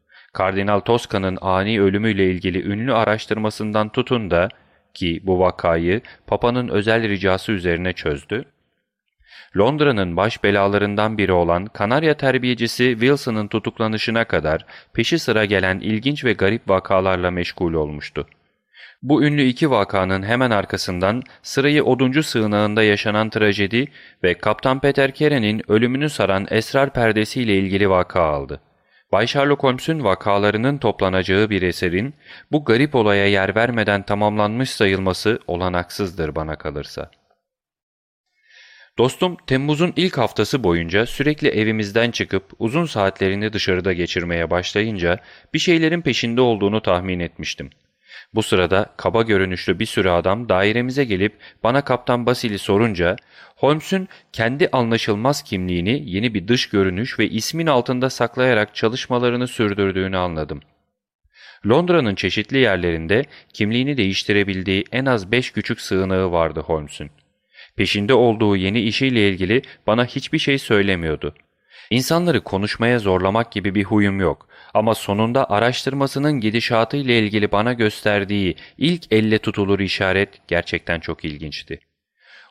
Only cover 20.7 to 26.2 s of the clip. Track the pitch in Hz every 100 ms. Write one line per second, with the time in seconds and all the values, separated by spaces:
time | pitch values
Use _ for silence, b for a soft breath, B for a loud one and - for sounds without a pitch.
20.7 | 98 - 90 95 123 - B - 135 139
21.7 | 147 - 127 131 139 156 117 107 104 104
22.7 | 107 107 101 110 104 110 113 107 101 98
23.7 | 117 147 B B B 90 87 107 107 135
24.7 | 131 143 139 135 - 151 139 107 107 -
25.7 | 107 120 131 151 -